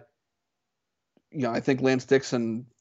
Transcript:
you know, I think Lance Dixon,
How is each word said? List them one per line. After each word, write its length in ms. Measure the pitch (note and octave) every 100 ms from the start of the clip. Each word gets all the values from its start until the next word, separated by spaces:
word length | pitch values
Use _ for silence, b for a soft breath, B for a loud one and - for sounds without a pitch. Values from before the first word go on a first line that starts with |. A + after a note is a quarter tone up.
| - _ _ _ _ _ _ _ _ _ _ _ _
you 100 | -
know, 100 | B2
I 80 | B2
think 220 | C#3 C3
Lance 240 | C3 B2+ -
Dixon, 600 | C3+ - B2 A2+ A2 B2+ _